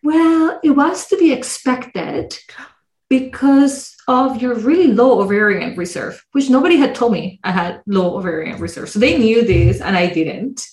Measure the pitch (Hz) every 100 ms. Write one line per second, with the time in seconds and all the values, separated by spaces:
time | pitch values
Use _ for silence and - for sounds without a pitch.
0 | 294 320 330 320 320 - 311 277 311 370
1 | - 392 330 247 - - - 247 - 185
2 | 160 - - - - - - _ _ _
3 | _ 262 262 - 269 277 277 277 - _
4 | - 254 262 226 247 233 220 339 330 208
5 | 254 233 196 202 208 185 160 170 170 -
6 | 107 - _ 277 269 262 330 330 262 -
7 | 233 190 185 - 180 180 175 - - 190
8 | 180 - 185 160 160 - 165 - - 208
9 | 254 330 220 226 226 175 - 190 - 190
10 | 180 165 156 - 254 - -